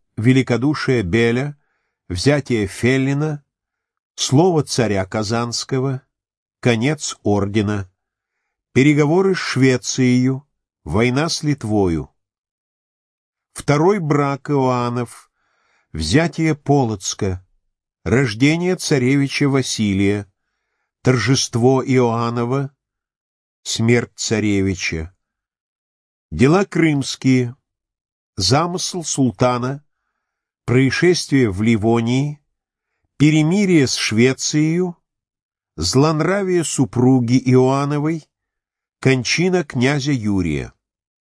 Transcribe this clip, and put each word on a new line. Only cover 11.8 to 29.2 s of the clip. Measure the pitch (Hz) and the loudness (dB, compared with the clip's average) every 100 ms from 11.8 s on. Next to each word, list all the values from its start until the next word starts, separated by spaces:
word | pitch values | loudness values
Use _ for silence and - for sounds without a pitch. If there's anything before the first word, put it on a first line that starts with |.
| 92 80 - _ _ _ _ _ _ _ _ _ _ _ _ _ _ - | 0 -2 -6 _ _ _ _ _ _ _ _ _ _ _ _ _ _ -10
второй | - 147 175 208 | 0 2 4 2
брак | 151 147 143 139 - | 0 0 0 -4 -2
Иоаннов, | 143 131 123 120 123 120 - _ _ _ _ _ _ _ | 0 0 0 -2 -4 -8 -12 _ _ _ _ _ _ _
взятие | 78 78 127 165 - 160 147 | -8 0 0 0 -2 -2 -2
Полоцка, | - 143 117 104 - - 101 92 _ _ _ _ _ _ | 0 0 0 -4 -8 -6 -6 -6 _ _ _ _ _ _
рождение | - 123 131 110 143 165 180 180 | -2 0 0 0 0 2 -2 -4
царевича | - 143 123 143 135 - 143 | -2 0 2 0 0 0 0
Василия, | 135 127 - 104 95 98 104 98 _ _ _ _ _ _ _ | 0 -2 -2 0 0 0 -2 -6 _ _ _ _ _ _ _
торжество | - 127 104 135 - 117 123 131 | 0 0 0 0 -2 0 2 2
Иоанново, | 135 127 120 113 117 120 120 135 139 _ _ _ _ _ _ _ _ _ | 0 2 2 0 -4 -4 -4 -4 -6 _ _ _ _ _ _ _ _ _
смерть | - - 113 120 113 - | -10 -2 2 2 0 -8
царевича, | - 110 104 101 95 90 - 80 87 _ _ _ _ _ _ _ _ _ _ _ - | -4 -2 0 0 0 -2 -6 -8 -10 _ _ _ _ _ _ _ _ _ _ _ -10
дела | 78 131 185 202 | 0 4 4 0
крымские, | 165 160 143 127 - 131 127 120 - _ _ _ _ _ _ _ - | 0 0 0 -4 -2 0 2 0 -8 _ _ _ _ _ _ _ -4
замысел | 98 139 175 175 - 180 156 | 0 0 0 -4 -8 -8 -8
султана, | - | -2